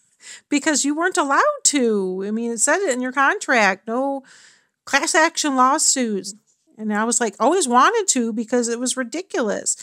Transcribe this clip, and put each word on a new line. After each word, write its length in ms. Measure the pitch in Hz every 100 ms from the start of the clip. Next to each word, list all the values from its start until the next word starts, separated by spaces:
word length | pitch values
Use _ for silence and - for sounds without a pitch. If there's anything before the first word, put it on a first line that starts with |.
| _
<laughs> 400 | _ - - -
because 360 | 285 320 285 277
you 100 | 302
weren't 220 | 359 359
allowed 460 | 277 294 571 587 -
to. 580 | 294 233 208 185 185 202
I 60 |
mean, 200 | 220 233
it 80 | 226
said 200 | - 349
it 140 | 392
in 80 | 247
your 100 | 254
contract, 760 | 269 277 392 - 247 196 196 -
no 360 | 240 277 277 - - - _ _ _ -
class 280 | 277 302
action 420 | 339 320 - 302 262
lawsuits. 760 | 254 302 - 262 233 196 175 - _ _ _ -
And 160 | 214
I 100 | 208
was 160 | 226 -
like, 140 | 226 -
always 280 | 233 381 277
wanted 400 | 240 320 453 381
to 200 | 254 226
because 340 | 220 220 247 233
it 120 | 233
was 180 | 254 262
ridiculous. 760 | 240 311 381 359 214 - - -